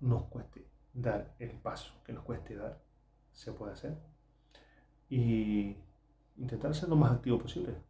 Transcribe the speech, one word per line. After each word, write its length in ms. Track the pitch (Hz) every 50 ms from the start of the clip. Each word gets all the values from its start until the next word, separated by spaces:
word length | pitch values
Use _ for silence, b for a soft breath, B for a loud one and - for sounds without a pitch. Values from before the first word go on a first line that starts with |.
nos 240 | 131 123 117 - -
cueste 420 | - - 120 - - - - - - _ _ _ _
dar 420 | - 123 120 113 104 101 - - - -
el 120 | 120 -
paso 440 | - - - 107 - - - - - - _
que 80 | -
nos 120 | 117 - -
cueste 320 | - 113 - - - 110
dar, 260 | 101 107 - - - - _ _ _ _ _ _ _ _ _
se 220 | _ - - 110
puede 200 | 95 - 107 101
hacer. 240 | 95 - - - 156 - - - - _ _ _ _ _ _ b b b b b b b b b b _ _ -
Y 680 | 135 127 117 117 113 110 107 107 104 104 101 101 101 - - - - _ _ _ _ _ _ _ _
intentar 380 | - 127 123 - - 143 151 156
ser 140 | - 185 170
lo 80 | 160
más 160 | 151 127 117
activo 260 | 120 - - 127 120 -
posible. 360 | - - - 87 87 - 85 - -